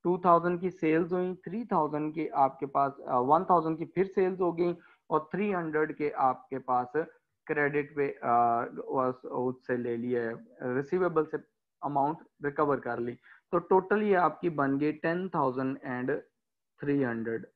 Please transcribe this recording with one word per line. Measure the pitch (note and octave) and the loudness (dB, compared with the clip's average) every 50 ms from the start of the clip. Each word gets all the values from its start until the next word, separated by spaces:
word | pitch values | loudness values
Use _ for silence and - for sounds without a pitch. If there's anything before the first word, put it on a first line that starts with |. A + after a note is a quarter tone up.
| _ | _
टू | E3+ F3+ F3+ F3+ | 0 0 4 6
थाउजेंड | F3+ E3+ E3+ E3 F3 F3+ F3 | 6 6 6 6 2 -2 0
की | F#3 F3+ | -2 -4
सेल्स | F3 - - D#3 D#3 D#3+ F3 E3 | -4 0 2 2 4 4 2 0
हुई, | F3+ F3+ F3+ F#3 F#3 | 0 -2 -2 -2 -6
थ्री | E3+ - F3 F3 A3+ A#3+ | -8 -10 -8 -8 -8 -4
थाउजेंड | G3+ G#3 E3+ D3+ C#3+ D3 D3+ D3+ D#3 D3+ | -2 0 0 0 0 -2 -4 -4 -4 -4
की | D#3+ D#3 | -6 -6
आपके | D3+ - C#3+ C3+ C3+ C3 - C#3+ | -4 2 2 2 2 2 -4 -10
पास, | C3+ - C#3 C#3 C#3 C3 - - | -2 0 0 0 0 -2 -8 -6
अ, | - C3+ | -2 0
वन | B2 B2 C3 D3+ E3 F#3+ | 0 4 4 4 4 6
थाउजेंड | - F#3 E3+ D#3+ D#3+ D#3+ | 4 4 4 4 0 -4
की | D#3 E3 | -4 -6
फिर | D#3 _ F3 G3 | -6 _ -2 -2
सेल्स | G3 - G#3 F#3+ F3+ F#3 F3+ | 0 0 0 0 0 0 0
हो | F#3 E3+ E3+ | -2 -2 0
गई | E3 F3 F3 E3+ F3 - - _ _ _ _ | 0 -2 -2 -2 -4 -12 -20 _ _ _ _
और | D#3 D#3 D3+ - | -2 -2 -2 -2
थ्री | - F3+ G#3 G#3 | -4 -2 -2 -2
हंड्रेड | F#3+ F3+ E3 D#3 D3+ D3+ D#3 D#3 C#3 | -2 -2 -4 -2 0 0 0 0 -2
के | - D3+ C#3+ | -4 -4 -4
आपके | - - C#3 C3 B2+ - - _ C3+ C3 | 0 2 2 2 0 -2 -8 _ -10 -8
पास | C3 - B2 B2 B2 - - D3+ E3 D#3+ _ _ _ _ _ _ _ | -2 0 0 0 -2 -2 -2 -4 -4 -4 _ _ _ _ _ _ _
क्रेडिट | - D#3 D3 D3 C#3+ D3 D3 C#3+ D3 D#3 | -4 0 0 0 2 0 -2 -4 -2 -2
पे, | D3 C#3 - - - - | -2 -2 -2 -2 -4 0
अ, | B2+ A#2 - A#2+ A#2 A#2 A#2 B2 - D3 - | 2 4 4 4 4 2 0 -2 -4 -8 -12
उस, | - - C#3+ C3+ B2+ B2+ B2 - - | -8 -4 -2 0 0 0 -2 -4 -10
उससे | - C#3 C3+ B2 B2+ B2+ B2+ _ - B2+ | -8 -6 -2 -2 -2 -4 -6 _ -4 -4
ले | A#2+ A#2+ B2 A#2 | -2 -2 -4 -4
लिया | A#2 A#2 B2 B2 A#2+ | -4 -4 -2 -2 -2
है, | A#2 A2+ A2+ - - - - - C#3 B2+ B2 | -2 -4 -6 -8 -14 -20 -16 -8 -6 -2 -2
रिसीवेबल | C3 C#3 C#3 F3+ F3+ F3+ E3+ D#3+ D#3+ D#3 | -2 -2 -2 0 0 0 2 2 0 0
से | D#3 - C#3+ - _ _ _ _ _ _ _ | 0 -4 -8 -8 _ _ _ _ _ _ _
अमाउंट | E3+ C#3+ D3 C#3 C3+ D3 E3 E3+ - _ _ _ C#3+ | -6 -2 0 0 0 0 -2 -6 -12 _ _ _ -6
रिकवर | C#3+ C#3+ D#3+ D3+ C#3+ C#3 A#2+ | -4 0 0 2 2 0 -2
कर | - B2 A#2+ A#2+ | -2 -6 -4 -4
ली, | A#2 A#2+ A#2+ - _ - - _ _ _ | -4 -6 -6 -10 _ -20 -20 _ _ _
तो | - F3 | -2 -2
टोटल | E3+ - F#3+ F#3+ F#3 - G#3 G#3+ G#3+ | 2 4 4 4 4 2 0 2 4
ये | G#3 G3 | 4 4
आपकी | F3+ F3 D#3 D3+ - - F3 D#3 C#3+ | 4 4 2 0 0 -4 -4 0 0
बन | C#3 C3+ C#3 | 0 2 2
गई | C#3 D3+ D3+ | 2 0 -2
टेन | D3+ D3+ - E3 E3 F3+ F#3+ F#3 | -2 -2 -2 -2 -2 -2 -4 -4
थाउजेंड | - E3 C#3+ C3 B2 C3 C3 C3 C3+ C3+ - | -2 0 0 0 0 -2 -4 -4 -4 -6 -8
एंड | C#3 B2 B2 B2 C3+ C#3+ - - _ _ _ _ _ _ _ _ _ _ _ | -8 -6 -4 -2 -4 -4 -4 -6 _ _ _ _ _ _ _ _ _ _ _
थ्री | - C#3+ C#3+ C#3 C3+ | -2 0 0 2 2
हंड्रेड। | A#2+ A#2 A2+ A2 A#2 A2+ G#2+ F#2+ - _ | 0 -2 -4 -4 -4 -4 -6 -8 -12 _